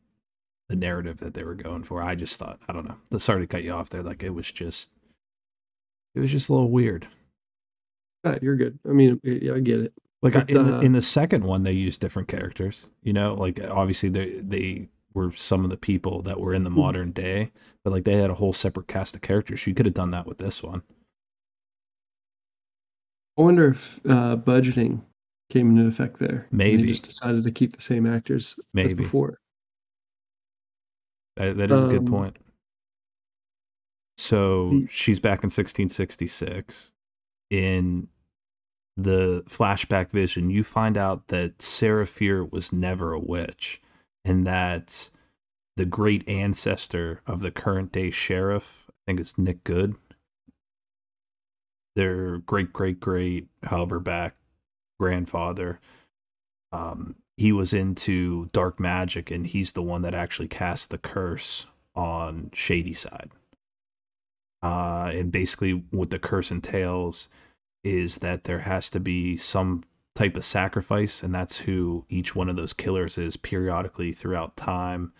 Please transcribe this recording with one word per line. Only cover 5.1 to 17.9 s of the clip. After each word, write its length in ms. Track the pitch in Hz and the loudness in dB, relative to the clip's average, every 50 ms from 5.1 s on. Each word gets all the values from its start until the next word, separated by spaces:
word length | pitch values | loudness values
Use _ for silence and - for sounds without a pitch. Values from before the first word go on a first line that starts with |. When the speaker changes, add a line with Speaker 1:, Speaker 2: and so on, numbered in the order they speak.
| _ _ _ _ _ _ _ _ _ _ _ _ _ _ _ _ _ _ _ _ - | _ _ _ _ _ _ _ _ _ _ _ _ _ _ _ _ _ _ _ _ -4
Speaker 1:
it 60 | 131 | -2
was 120 | 135 135 | 0 0
just 180 | 143 139 135 - | 0 0 2 2
a 40 | 143 | 4
little 160 | 131 127 117 | 4 4 6
weird. 380 | 120 127 117 110 92 82 - - - _ _ _ _ _ _ _ _ _ _ _ _ _ _ _ _ _ _ _ _ _ - | 4 4 4 2 0 -4 -8 -14 -20 _ _ _ _ _ _ _ _ _ _ _ _ _ _ _ _ _ _ _ _ _ -2
Speaker 2:
Uh, 140 | 165 139 135 | -2 -2 0
you're 140 | 135 135 139 | 0 0 2
good. 220 | 127 123 - 139 - - | 2 2 0 -2 -6 -2
I 40 | 143 | 4
mean, 280 | 143 139 135 127 123 120 - | 8 10 10 10 8 6 2
yeah, 300 | 131 123 127 - 131 127 | -2 -2 0 0 0 0
I 60 | 131 | 2
get 200 | 131 120 113 113 | 2 2 2 2
it. 140 | 113 117 - - _ _ _ _ | 0 -2 -6 -12 _ _ _ _
Speaker 1:
Like, 120 | - 127 120 | 2 4 6
Speaker 2:
But, 160 | 135 135 139 | 4 4 6
Speaker 1:
in 160 | 139 139 135 | 4 6 6
the, 120 | 135 139 | 6 4
Speaker 2:
uh, 20 | 123 | 6
Speaker 1:
in 100 | 139 127 | 6 6
the 100 | 127 123 | 6 6
second 420 | 120 - - 147 156 170 202 139 95 | 4 4 4 2 4 4 4 2 2
one, 200 | 92 95 95 95 | 2 2 2 2
they 80 | 98 | 2
used 300 | 92 95 95 92 87 - | 2 2 0 -2 -2 -2
different 260 | - 90 - 98 92 | -4 -4 -4 -6 -6
characters, 580 | - - 95 92 92 - - 92 98 104 - - - _ _ | -4 -6 -6 -8 -8 -6 -6 -6 -6 -6 -8 -16 -20 _ _
you 120 | - - 101 | -2 0 2
know? 200 | 101 101 104 101 | 2 2 0 0
Like, 260 | 101 98 92 90 - 98 | 0 -2 -2 -2 -4 -6
obviously, 460 | - 101 95 98 95 92 - - 95 | -2 0 0 2 2 2 0 0 0
they, 300 | 92 95 95 92 95 95 | 0 0 -2 -4 -6 -8
they 480 | 92 95 98 95 98 95 92 - 95 - _ _ _ _ - | -6 -4 -4 -2 -2 -4 -6 -8 -10 -14 _ _ _ _ -4
were 180 | 98 92 90 - | -4 -2 -2 -4
some 300 | - - - 98 92 95 | -6 -2 0 2 2 2
of 60 | 92 | 0
the 80 | 95 | -2
people 440 | - - - 95 90 - 95 92 90 90 | -2 -2 0 0 0 0 -2 -4 -4 -6
that 160 | 92 90 - | -6 -6 -4
were 140 | 95 92 92 | -2 0 0
in 100 | 92 92 | 0 0
the 60 | 90 | 2
Speaker 2:
Mm-hmm. 100 | 87 156 | 4 4
Speaker 1:
modern 320 | 139 131 - 92 90 87 | 4 4 2 0 -4 -4
day, 400 | 87 - - 92 95 101 110 - - _ _ - _ _ - | -6 -4 -4 -2 -2 -2 -2 -4 -6 _ _ -20 _ _ -2
but, 80 | 98 | -2